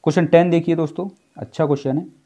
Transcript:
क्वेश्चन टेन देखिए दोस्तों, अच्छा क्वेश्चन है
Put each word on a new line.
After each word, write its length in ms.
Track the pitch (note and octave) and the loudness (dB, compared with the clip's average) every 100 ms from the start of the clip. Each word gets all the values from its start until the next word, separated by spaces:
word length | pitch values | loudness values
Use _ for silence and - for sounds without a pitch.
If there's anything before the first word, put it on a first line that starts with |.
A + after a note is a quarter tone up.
क्वेश्चन 220 | E3+ D#3 D#3+ | 0 0 4
टेन 240 | E3+ F3 | 4 4
देखिए 260 | E3 E3+ E3 | 0 0 -2
दोस्तों, 320 | D#3 D#3 F#3+ - _ - | -4 -6 -12 -12 _ -16
अच्छा 300 | B2+ - D3+ | -14 -4 -2
क्वेश्चन 320 | C#3+ C#3 C#3 | 0 -2 -4
है 80 | F#3 _ | -6 _